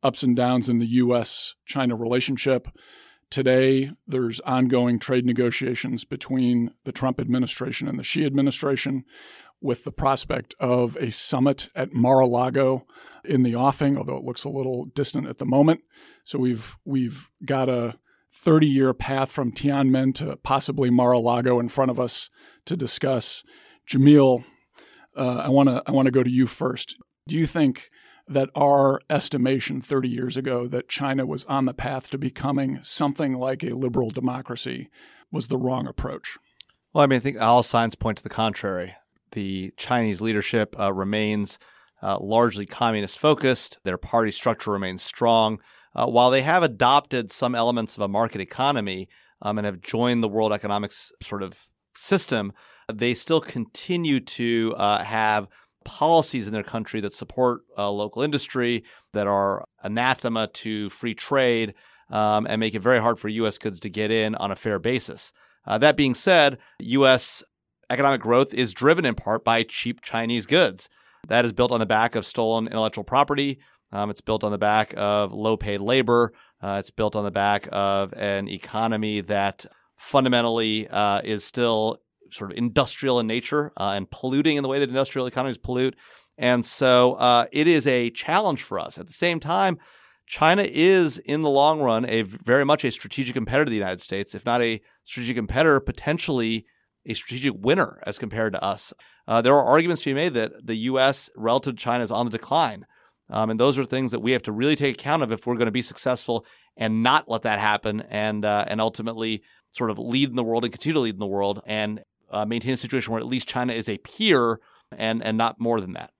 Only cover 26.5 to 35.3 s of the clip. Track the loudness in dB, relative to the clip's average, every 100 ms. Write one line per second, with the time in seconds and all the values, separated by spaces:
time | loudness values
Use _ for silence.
26.5 | 0 -6 -4 -10 -14 _ _ -6 -2 0
27.5 | 2 2 2 -10 _ _ _ _ -2 -2
28.5 | 2 4 6 4 2 _ -2 -2 0 0
29.5 | 0 -2 -6 -2 -2 -2 -4 -4 -4 -4
30.5 | -4 -4 -6 -6 -6 -2 -2 -2 -6 -2
31.5 | 0 0 -2 -6 -6 -8 -6 -6 -4 -2
32.5 | 0 -2 -4 -6 -2 -2 -2 -2 -2 -4
33.5 | -4 -6 -4 -2 0 -2 -2 -4 -4 -8
34.5 | -8 -8 -8 -12 _ -20 _ _